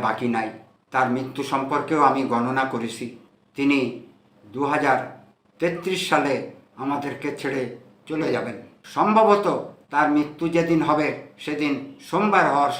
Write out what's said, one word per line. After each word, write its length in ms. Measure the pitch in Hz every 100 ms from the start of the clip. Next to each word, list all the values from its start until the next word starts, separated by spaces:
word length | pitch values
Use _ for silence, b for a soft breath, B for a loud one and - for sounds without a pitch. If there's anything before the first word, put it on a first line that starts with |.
| 110
বাকি 220 | - 123 117
নাই। 120 | 160 - - _ _
তার 140 | 131 127
মৃত্যু 280 | 123 127 - 135
সম্পর্কেও 480 | 135 135 143 139 156 139
আমি 120 | 131 127
গণনা 320 | 120 123 131 131
করেছি। 320 | 120 113 - 120 - - _ _ -
তিনি 220 | 139 139 120 - - _ _ _
দু 180 | 104 117 139
হাজার 260 | 151 143 123 - - - _ _ -
তেত্রিশ 400 | 175 170 190 180 -
সালে 260 | 151 139 127 - - _ -
আমাদেরকে 460 | 135 143 143 120 147 -
ছেড়ে 220 | 139 135 120 - - _ -
চলে 200 | 156 147
যাবেন। 220 | 120 - - - _ -
সম্ভবত 520 | - 190 214 220 202 185 143 - - _
তার 140 | 143 147
মৃত্যু 300 | 147 143 - 165 170
যেদিন 240 | 165 160
হবে, 260 | 147 151 143 - - -
সেদিন 280 | - 143 147 135 - - -
সোমবার 360 | 170 208 196 156
হওয়ার 200 | 139 143